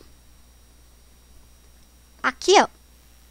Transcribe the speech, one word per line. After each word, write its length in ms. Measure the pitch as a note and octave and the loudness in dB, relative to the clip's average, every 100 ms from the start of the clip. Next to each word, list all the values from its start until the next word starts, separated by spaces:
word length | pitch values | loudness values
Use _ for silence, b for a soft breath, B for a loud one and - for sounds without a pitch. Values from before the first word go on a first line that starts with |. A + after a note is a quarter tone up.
| - - - - - - - - - - - - - - - - - - - - - - | -20 -20 -20 -20 -20 -20 -20 -20 -20 -20 -20 -20 -20 -20 -20 -20 -20 -20 -20 -20 -20 -12
Aqui, 320 | C4 - - F#4+ | -10 -6 0 2
ó. 60 | A#3 - - - - - - | 0 -4 -20 -20 -20 -20 -20